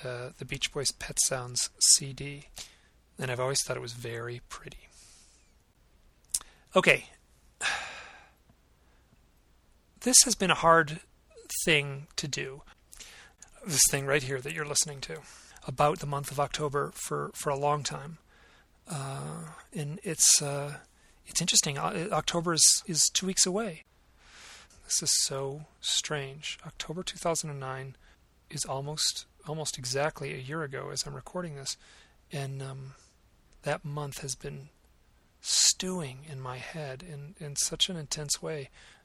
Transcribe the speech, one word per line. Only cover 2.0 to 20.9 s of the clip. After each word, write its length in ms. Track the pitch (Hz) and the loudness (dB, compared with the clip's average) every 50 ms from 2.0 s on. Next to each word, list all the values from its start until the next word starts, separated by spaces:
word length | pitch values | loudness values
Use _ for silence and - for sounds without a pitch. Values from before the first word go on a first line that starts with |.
| 143 139 | 6 -2
D. 340 | 131 - 135 143 143 143 - - - - - - - - _ _ _ _ _ _ _ - | -8 -8 -8 -10 -10 -12 -14 -16 -16 -16 -16 -16 -18 -20 _ _ _ _ _ _ _ -6
And 120 | 135 127 | -4 -2
I've 100 | 123 120 | 0 0
always 220 | 127 131 139 - | 2 2 2 0
thought 140 | - - 127 | 0 0 -2
it 40 | 127 | -4
was 100 | 127 120 | -4 -8
very 480 | 117 120 117 117 117 117 117 120 120 120 - - | -10 -8 -8 -6 -6 -6 -6 -6 -8 -10 -10 -12
pretty. 400 | - - - - - - - - - - - - - - - - - - - _ _ _ _ _ _ _ _ _ _ _ - - _ _ _ _ - - - - - - - - - | -14 -12 -12 -14 -16 -16 -20 -20 -20 -20 -20 -20 -20 -20 -20 -20 -20 -20 -20 _ _ _ _ _ _ _ _ _ _ _ -20 -20 _ _ _ _ -4 -4 -4 -4 -20 -20 -8 2 4
Okay. 320 | 185 180 175 135 123 - - - - _ _ - - _ - _ - | 6 8 8 6 6 4 -8 -18 -20 _ _ -20 -20 _ -20 _ -4
<sighs> 60 | - - - - - - - - - - - - - - - _ _ _ - _ _ _ _ _ _ _ _ _ _ _ - _ _ _ _ _ _ _ _ _ _ _ _ _ _ _ _ - | -2 -2 -2 -2 -6 -8 -10 -12 -14 -16 -18 -20 -20 -20 -20 _ _ _ -20 _ _ _ _ _ _ _ _ _ _ _ -20 _ _ _ _ _ _ _ _ _ _ _ _ _ _ _ _ -2
This 160 | - 247 254 - - | 2 8 10 10 10
has 100 | 262 208 | 8 6
been 160 | - 202 180 | 2 4 4
a 60 | 156 | 4
hard 440 | - - 165 165 165 160 147 156 - - _ _ _ _ _ - - - - - - - | 6 8 10 10 10 8 6 0 -8 -12 _ _ _ _ _ -20 -20 -10 -6 -4 0 4
thing 440 | 180 160 147 143 143 139 139 147 - - | 6 6 4 4 2 -4 -8 -8 -10 -8
to 100 | - - | -6 -6
do. 360 | 147 - 139 143 135 131 - - - - _ _ - - - - - - - - - - - - - - - - | -4 -4 -4 -4 -6 -8 -12 -16 -20 -20 _ _ -20 -18 -18 -16 -18 -18 -20 -20 -20 -20 -20 -20 -20 -20 -14 -6
This 180 | 202 147 123 - - | -2 4 6 6 6
thing 160 | - 139 139 | 4 2 2
right 180 | 139 139 151 | 2 2 2
here 180 | 131 127 139 127 | 2 0 -4 -4
that 120 | 123 147 | -4 -6
you're 140 | 160 165 151 | -6 -6 -4
listening 340 | 147 143 - - 156 143 135 | 0 2 2 2 2 -2 -8
to, 160 | - - 160 156 - - - - - - - - - | -8 -8 -10 -10 -12 -16 -20 -20 -20 -20 -20 -12 -10
about 360 | - 131 - 147 147 160 - | -6 2 4 6 6 4 2
the 60 | - | -2
month 260 | 143 143 143 143 - | -2 -2 -2 -4 -4
of 80 | 139 139 | 0 0
October 500 | 143 143 - - 151 143 135 143 143 139 - | 0 0 0 -2 -2 0 0 0 -2 -2 -4
for, 360 | - - - 151 147 147 147 - | -8 -6 -4 -4 -4 -4 -4 -6
for 160 | - - 151 | -4 -2 0
a 60 | 139 | 0
long 280 | 139 143 147 147 147 135 | 2 4 4 2 2 0
time. 340 | - 151 135 139 156 165 - _ _ - - - - - - - _ _ _ - - | -4 -6 -6 -10 -10 -14 -16 _ _ -20 -20 -20 -20 -20 -20 -20 _ _ _ -12 -8
Uh, 540 | 170 139 135 135 135 139 143 151 151 170 165 156 160 - - - | -6 -6 -4 -4 -6 -6 -6 -6 -8 -8 -10 -12 -14 -18 -18 -10
and 280 | - 185 147 143 156 - | -6 -6 -4 -4 -6 -6
it's, 400 | - 196 156 - - - - - | -6 -4 2 4 6 8 8 6
uh, 360 | 151 143 143 143 143 147 147 - - - | 4 2 -2 -2 -4 -6 -8 -10 -14 -20